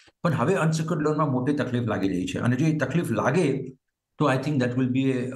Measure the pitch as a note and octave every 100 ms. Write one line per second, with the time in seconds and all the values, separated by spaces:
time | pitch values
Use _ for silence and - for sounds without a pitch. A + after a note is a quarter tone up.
0 | - _ F3 A#2 C3 F#3 D#3+ D#3+ D#3+ E3+
1 | D3 D3+ D3 B2+ C3+ C#3+ A2+ A#2+ G#2+ F#2+
2 | G2 F2 F2+ - A#2 B2 D#3+ D#3 C3+ E3+
3 | C#3 G#2 A2 D#3+ D3 - - - _ _
4 | _ - D3 C3 D#3 C#3 A#2+ A#2+ B2+ B2+
5 | C3 B2 B2